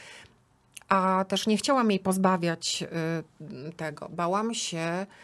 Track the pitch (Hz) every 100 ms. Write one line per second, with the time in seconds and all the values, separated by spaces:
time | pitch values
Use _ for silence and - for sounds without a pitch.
0 | - - - _ _ _ _ - - 196
1 | 185 185 190 190 214 214 - 269 226 190
2 | 190 190 190 185 170 165 - - 170 165
3 | 160 165 160 _ 151 139 151 170 160 151
4 | - 170 170 196 226 233 - 165 165 175
5 | 196 -